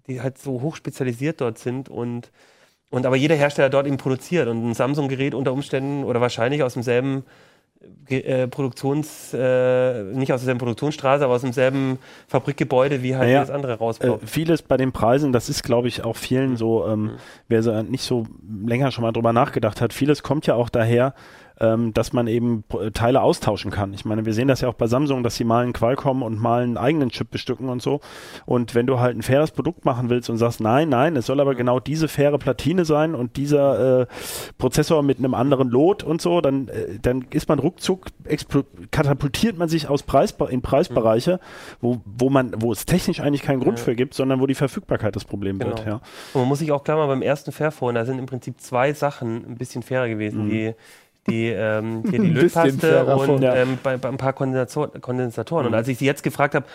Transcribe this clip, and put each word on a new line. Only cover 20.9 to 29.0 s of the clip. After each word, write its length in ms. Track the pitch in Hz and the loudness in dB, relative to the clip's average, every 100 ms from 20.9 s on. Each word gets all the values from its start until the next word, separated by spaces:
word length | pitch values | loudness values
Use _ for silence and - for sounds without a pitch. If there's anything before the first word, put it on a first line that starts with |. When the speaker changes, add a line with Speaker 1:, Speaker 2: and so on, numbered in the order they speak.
| 120 131 - - - - _ | 4 2 -2 -18 -20 -20 _
Speaker 2:
ähm, 360 | 113 113 117 | 2 2 0
dass 180 | 107 117 | 0 -2
man 160 | 123 117 | -2 0
eben 360 | 117 120 117 | 0 0 -2
P-, 280 | - 104 107 | -4 -6 -6
Teile 300 | - 117 131 | 0 2 4
austauschen 500 | 107 170 - 101 104 | 4 2 0 -2 -4
kann. 220 | 98 98 | -4 -4
Ich 100 | 98 | -4
meine, 220 | 117 107 110 | -4 -2 0
wir 80 | |
sehen 160 | 107 135 | 0 2
das 100 | 131 | 2
ja 80 | 127 | 0
auch 60 | |
bei 140 | 107 117 | 0 0
Samsung, 360 | 123 147 135 | 2 2 0
dass 120 | 120 - | -2 -2
sie 80 | 117 | 2
mal 180 | 117 | 2
einen 80 | 123 | 2
Qualcomm 500 | 117 117 135 143 131 | 0 0 2 0 0
und 160 | 117 110 | -2 -2
mal 260 | 113 120 | 0 2
einen 120 | 123 117 | 0 0
eigenen 360 | 120 160 131 | 0 2 0
Chip 200 | - 120 | -2 -6
bestücken 380 | - - 127 131 | -8 -6 -6 -4
und 120 | 123 | -4
so. 200 | 135 143 - - - - - | -2 -4 -6 -18 -18 -18 -2
Und 300 | 123 117 117 | 0 2 2
wenn 100 | 123 | 2
du 120 | |
halt 180 | 127 | 2